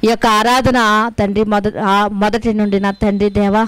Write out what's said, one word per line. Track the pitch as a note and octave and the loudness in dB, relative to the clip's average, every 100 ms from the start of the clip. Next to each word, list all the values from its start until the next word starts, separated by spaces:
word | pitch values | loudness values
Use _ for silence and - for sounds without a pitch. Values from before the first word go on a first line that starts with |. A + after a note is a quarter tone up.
| A3 | 0
ఈ | |
యొక్క | A#3 A#3+ G#3+ | 2 2 2
ఆరాధన | A3 B3 B3+ B3+ A3 G#3+ A3+ A3+ | 2 2 2 0 2 0 0 -2
తండ్రి | G3+ G3+ G#3+ G#3 | -2 0 0 0
మొద-, | G#3 - G3+ | -2 -4 0
ఆ | G3 G#3 G3+ | 0 0 -2
మొదటి | G#3 A3 A3+ G#3+ | -2 0 -2 0
నుండి | G#3 G3 G3 | 0 0 -2
నా | G3 | -2
తండ్రి | G#3+ G3+ G#3 G3+ | -2 0 0 0
దేవా | G3+ G#3 | 0 2